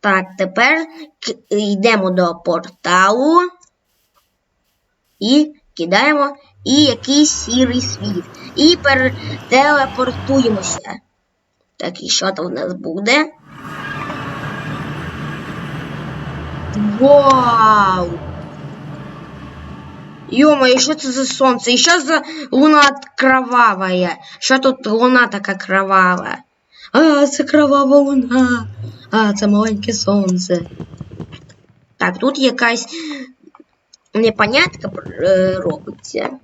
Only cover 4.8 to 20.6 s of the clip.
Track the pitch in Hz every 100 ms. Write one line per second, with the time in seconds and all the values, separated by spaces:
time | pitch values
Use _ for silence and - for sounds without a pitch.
4.8 | _ _ _ _ 208 285 302 - _ -
5.8 | 170 190 277 196 185 - _ _ - 269
6.8 | 294 226 - 277 294 - - 240 254 247
7.8 | - - 208 180 - - - - 302 349
8.8 | 277 269 254 - - - - 254 285 294
9.8 | 262 - 254 247 - 269 233 208 190 -
10.8 | - - _ _ _ _ _ _ _ _
11.8 | - 180 - - 190 190 175 - 180 180
12.8 | 165 165 202 277 311 - - - - -
13.8 | - - 587 587 - - - - - 147
14.8 | - 147 - - 151 147 - - - -
15.8 | - - - - - - - - - 208
16.8 | 208 208 269 285 277 269 247 233 220 214
17.8 | 196 185 175 175 - - - - - -
18.8 | - - - - - - - - - -
19.8 | - - - - - 240 302 294